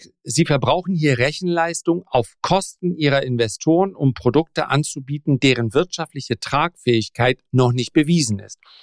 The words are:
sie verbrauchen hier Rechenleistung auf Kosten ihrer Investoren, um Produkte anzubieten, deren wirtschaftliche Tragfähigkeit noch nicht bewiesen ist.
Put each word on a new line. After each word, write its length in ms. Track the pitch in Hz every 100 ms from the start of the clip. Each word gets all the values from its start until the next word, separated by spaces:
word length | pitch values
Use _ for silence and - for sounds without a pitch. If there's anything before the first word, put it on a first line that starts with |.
| - _
sie 240 | - 147 170
verbrauchen 480 | 139 120 165 180
hier 240 | 175 151 120
Rechenleistung 840 | 135 - 180 170 165 170 - 175 -
auf 300 | 131 - _
Kosten 540 | - 185 - - 175
ihrer 280 | 170 147 139
Investoren, 720 | 131 120 113 - 160 165 196
um 200 | 180 135
Produkte 540 | 117 123 143 165 - 151
anzubieten, 720 | 139 151 151 131 147 147 135
deren 360 | 135 120 113
wirtschaftliche 640 | 127 175 - 160 139 - 117
Tragfähigkeit 1000 | - 139 - - 123 113 104 - 123 131 _
noch 200 | 127 123
nicht 200 | 120 117
bewiesen 460 | 160 147 170 120 98
ist. 200 | 98 - _ -